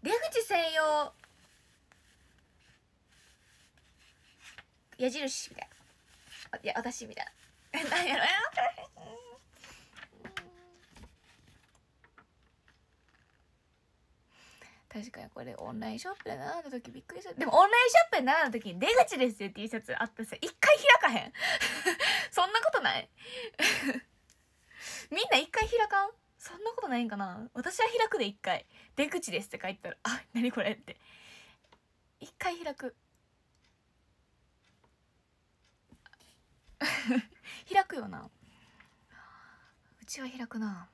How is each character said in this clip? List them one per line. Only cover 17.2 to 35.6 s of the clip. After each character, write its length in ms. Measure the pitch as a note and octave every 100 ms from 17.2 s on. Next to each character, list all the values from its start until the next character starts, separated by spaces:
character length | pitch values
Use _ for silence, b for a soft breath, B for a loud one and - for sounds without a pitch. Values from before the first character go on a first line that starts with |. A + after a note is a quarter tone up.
す 60 | G4
る。 60 | -
で 120 | C4+
も 120 | D#4
オ 60 | G4
ン 60 |
ラ 120 | A#4
イ 40 | B4
ン 20 |
シ 60 | -
ョ 40 | E5+
ッ 20 |
プ 60 | F#4+
で 40 |
並 280 | B3+ D#4 C#4+
ん 20 |
だ 80 | A3+
時 140 | G#3 F3
に 20 |
「出 140 | C4+
口 240 | A#4+ - F4+
で 140 | B3+
す」 20 |
っ 40 | G#3+
て 80 | G3
い 20 |
う 60 |
T 140 | G#3 G#3+
シ 100 | A3+
ャ 40 |
ツ 180 | - -
あ 60 | A3+
っ 60 |
て 120 | -
さ、 120 | A3 -
一 140 | -
回 240 | - - D5+ C#5+ B4+
開 100 | E4+
か 60 | A3+
へ 80 | -
ん？ 40 |
<laughs> 960 | - - - - - - F4 D5 - -
そ 160 | - F#4
ん 80 |
な 80 | A4
こ 100 | A4
と 80 | -
な 200 | C4 -
い？ 100 | - _ A#4+ B4+ A#4+ - - - C4+ B3+ - _ _
<laughs> 800 | _ _ _ _ - - - -
み 80 | D#4
ん 40 | A#4+
な 60 | C4
一 100 | -
回 180 | A4+ A4
開 200 | A#4 G#4+
か 180 | G4 G4+
ん？ 60 | A#4 _ _
そ 180 | - F4
ん 80 |
な 80 | G#4+
こ 80 | B4
と 60 | D#4+
な 100 | A#3+
い 40 |
ん 40 | A#3
か 100 | G#3
な？ 320 | G3 F#3+ A3+ -
私 240 | C#4+ F#4
は 80 | A4+ A#4
開 100 | A4
く 120 | G4
で、 60 | G3+
一 120 | G3+
回。 280 | - F3 - B B -
「出 120 | C#4+
口 240 | F4+ -
で 100 | B3+
す」 60 | G3+
っ 0 |
て 100 | -
書 80 | F#3
い 100 | G3
て 40 |
た 80 | -
ら、 80 | -
「あ、 180 | - B3 -
何 180 | A#3+ A#3+
こ 100 | A#3+
れ」 120 | G3+
っ 60 | G#3+
て。 200 | - - B B B B B B _ - _ _ _ _
一 120 | - _
回 180 | F#4 F4
開 160 | E4 C4+
く。 200 | C4 - _ _ _ _ _ _ _ _ _ _ _ _ _ _ _ _ _ _ _ _ _ _ _ _ _ _